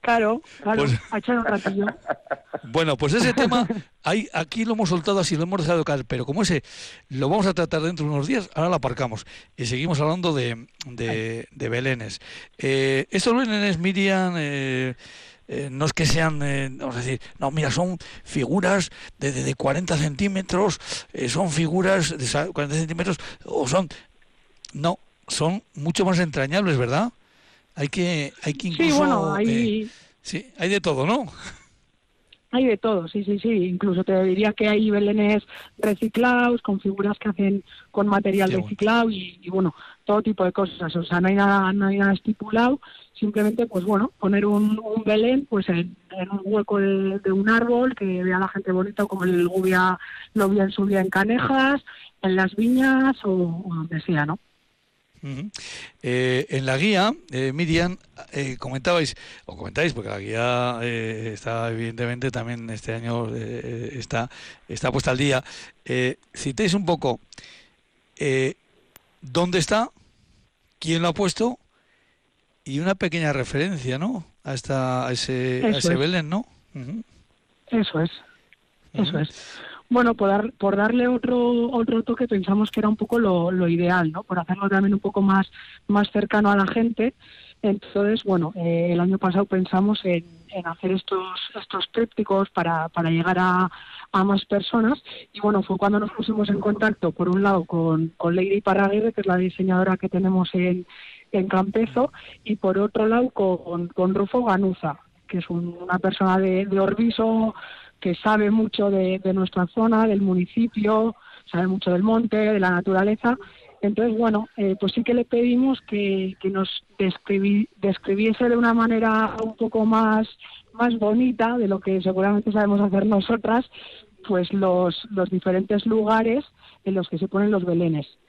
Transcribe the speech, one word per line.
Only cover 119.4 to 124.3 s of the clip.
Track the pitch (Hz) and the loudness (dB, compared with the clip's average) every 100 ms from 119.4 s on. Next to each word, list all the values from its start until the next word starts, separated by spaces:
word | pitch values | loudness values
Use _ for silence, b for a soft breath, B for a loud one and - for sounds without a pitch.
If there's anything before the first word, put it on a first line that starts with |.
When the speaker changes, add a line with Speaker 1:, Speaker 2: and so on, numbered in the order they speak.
Speaker 1:
un | 220 - | -6 -4
poco | 226 220 220 | -2 2 4
más, | 220 220 214 220 - B B _ | 4 4 2 0 -6 B B _
más | 226 240 226 | 0 0 2
bonita | 208 220 254 226 226 247 | 2 4 2 2 0 2
de | 208 | 0
lo | 196 | 0
que | 196 190 | 0 0
seguramente | 180 185 196 208 208 | 0 2 2 2 2
sabemos | 208 208 202 | 2 2 4
hacer | 202 190 208 | 2 2 2
nosotras, | 202 190 233 208 226 262 B B B B _ | 2 2 0 2 0 0 B B B B _
pues | - | -2